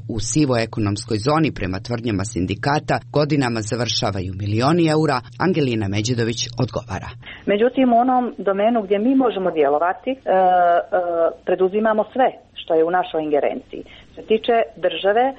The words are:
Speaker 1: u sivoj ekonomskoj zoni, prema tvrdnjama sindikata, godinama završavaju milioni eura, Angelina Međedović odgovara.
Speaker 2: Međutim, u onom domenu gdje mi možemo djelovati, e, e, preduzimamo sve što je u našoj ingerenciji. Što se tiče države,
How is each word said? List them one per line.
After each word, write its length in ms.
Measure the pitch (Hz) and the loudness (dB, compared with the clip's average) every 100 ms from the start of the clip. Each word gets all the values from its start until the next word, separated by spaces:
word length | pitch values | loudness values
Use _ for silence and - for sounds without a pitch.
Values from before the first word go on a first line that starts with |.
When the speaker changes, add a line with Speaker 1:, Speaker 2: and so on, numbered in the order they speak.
| - | -6
Speaker 1:
u 80 | 113 | -6
sivoj 400 | - 151 147 120 | -2 0 2 0
ekonomskoj 560 | 113 - 104 104 - 110 | -2 -2 -2 -4 -4 -4
zoni, 360 | 120 151 147 - | 0 0 0 -2
prema 200 | 95 92 113 | -6 -6 -6
tvrdnjama 380 | 120 120 98 | -6 -4 -4
sindikata, 720 | 98 85 90 101 143 151 - 135 - | -4 -4 -4 -2 -2 -2 -2 -4 -2
godinama 480 | 143 147 147 127 113 | -2 0 0 0 -2
završavaju 720 | 107 117 - - 110 98 92 92 | -4 -4 -4 -2 -4 -4 -6 -6
milioni 420 | 101 107 131 175 160 | -4 0 2 2 2
eura, 240 | 156 156 127 - - 165 | 2 0 -2 -6 -4 -2
Angelina 400 | 175 135 113 98 | 0 0 -2 -2
Međedović 520 | 101 113 120 113 120 - - | -2 -2 -2 -2 -4 -6 -4
odgovara. 460 | 123 - - 95 - - - - - | -4 -4 -8 -10 -10 -16 -18 -8 -2
Speaker 2:
Međutim, 460 | 202 240 277 254 | 2 2 2 4
u 60 | 233 | 4
onom 300 | 254 254 240 - | 4 2 0 -4
domenu 440 | 196 196 214 240 | -2 0 2 0
gdje 160 | 196 202 | 0 0
mi 140 | 226 | 2
možemo 360 | 269 254 190 185 | 2 2 0 0
djelovati, 600 | 160 143 147 175 190 254 | 2 2 2 0 -2 -6
e, 60 | 262 | -6
e, 1000 | - 190 180 180 175 175 - 185 175 170 165 - | 0 2 4 4 4 2 2 -2 0 0 0 -2
preduzimamo 600 | - 180 185 208 220 214 208 | -4 0 0 2 0 0 2
sve 160 | 254 240 - - | 2 2 0 -14
što 200 | - - | -16 0
je 100 | 160 | 2
u 60 | 160 | 4
našoj 320 | 180 170 160 | 2 0 -4
ingerenciji. 600 | 151 147 113 - - - - - - | 0 2 0 -2 -10 -16 -16 -20 -20
Što 100 | - | -18
se 40 | - | -2
tiče 300 | 220 - 233 - - | 0 2 0 0 -2
države, 480 | 170 165 190 214 262 | -4 0 2 2 2